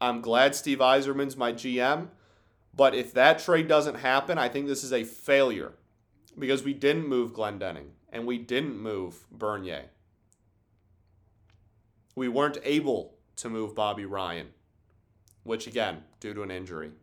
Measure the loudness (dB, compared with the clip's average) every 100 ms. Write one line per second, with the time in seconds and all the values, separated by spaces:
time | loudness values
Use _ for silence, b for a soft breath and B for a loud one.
0 | -2 0 2 6 6 4 -2 4 6 4
1 | 2 -2 -2 -2 -2 -2 -4 0 0 0
2 | -4 -16 b b b b b 4 6 4
3 | 0 6 6 6 4 2 4 4 2 -2
4 | 0 2 2 0 -2 -2 -4 -4 -2 -2
5 | -4 -6 2 4 4 0 -8 -14 _ _
6 | _ _ _ -6 -2 -2 -2 0 2 2
7 | 0 0 0 -2 -6 -4 -8 -8 -14 -20
8 | _ -8 -4 -4 -2 -2 -2 -6 -6 -6
9 | -8 -12 -20 -8 -6 -4 -6 -10 -12 _
10 | _ _ _ _ _ _ _ _ _ _
11 | _ _ _ _ _ _ _ _ _ _
12 | _ -6 -2 2 0 0 0 0 2 -2
13 | -4 _ _ -14 -8 -6 -4 -2 -2 -2
14 | -6 -6 -6 -8 -12 _ _ _ _ _
15 | _ _ _ _ -8 -8 -4 -2 -2 -4
16 | -14 _ -12 -8 -8 -8 -10 -10 -12 -12